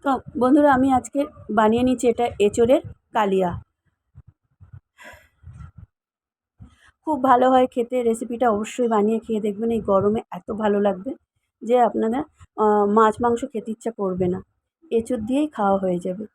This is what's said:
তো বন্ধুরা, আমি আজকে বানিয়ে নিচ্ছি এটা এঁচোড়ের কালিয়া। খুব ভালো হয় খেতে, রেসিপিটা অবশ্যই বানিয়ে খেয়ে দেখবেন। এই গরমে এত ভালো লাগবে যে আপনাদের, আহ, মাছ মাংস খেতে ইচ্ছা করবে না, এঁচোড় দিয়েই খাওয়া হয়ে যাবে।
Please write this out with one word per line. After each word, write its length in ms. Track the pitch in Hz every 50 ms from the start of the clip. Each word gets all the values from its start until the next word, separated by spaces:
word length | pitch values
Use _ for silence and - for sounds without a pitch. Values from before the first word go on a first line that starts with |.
| _
তো 80 | 277 269 247 - - - -
বন্ধুরা, 320 | 233 254 269 311 294 294 269
আমি 140 | 254 262 269 262
আজকে 280 | 247 247 - _ 277 285 294 - - - -
বানিয়ে 320 | 214 220 220 214 220 240 247
নিচ্ছি 240 | 254 254 247 - 240
এটা 180 | 226 - 240 240 - -
এঁচোড়ের 440 | 202 208 202 - 233 233 262 330 - - - _ _ _ -
কালিয়া। 380 | 233 214 202 190 190 185 175 170 - - _ _ _ _ _ _ _ _ _ _ - - - _ _ _ _ _ _ - _ - - _ _ _ _ - - - - _ _ _ _ _ - - - - - _ - - _ _ _ _ _ _ _ _ _ _ _ _ _ _ _ - - _ _ _ _ _ _ _
খুব 100 | 311 311 262 254
ভালো 240 | 262 254 247 254 254
হয় 160 | 262 254 254
খেতে, 300 | 254 - 254 233 233 254 254 240
রেসিপিটা 440 | 233 226 226 254 220 247 226 254 240
অবশ্যই 380 | 214 202 220 214 - - 247 233
বানিয়ে 300 | 226 208 202 214 226 226
খেয়ে 220 | 226 - 226 214
দেখবেন। 300 | 202 214 202 196 226 233
এই 100 | 233 226
গরমে 400 | 190 - 196 190 190 202 214 226 - _
এত 180 | - 180 _ -
ভালো 300 | 233 202 220 208 202 202
লাগবে 300 | 202 202 190 180 190 269 320 - _ _ _ _ _ _ _ _ -
যে 140 | 214 240 247
আপনাদের, 420 | 240 214 - 220 220 220 226 269 311 _ _ _ - _ _
আহ, 280 | - 214 214 214 208 208
মাছ 280 | 208 208 220 226 220 214 -
মাংস 200 | 240 240 240 233 -
খেতে 260 | 262 _ 220 202 -
ইচ্ছা 200 | 220 _ - 233
করবে 360 | 226 - 202 190 185 180 185 180
না, 140 | 180 190 - _ _ _ _ _ _ _ _ -
এঁচোড় 300 | 233 226 226 - 254 240
দিয়েই 280 | 214 220 254 277 302 302
খাওয়া 280 | _ - 208 196 196 196
হয়ে 200 | 190 190 180 175
যাবে। 260 | 175 185 185 196 214 -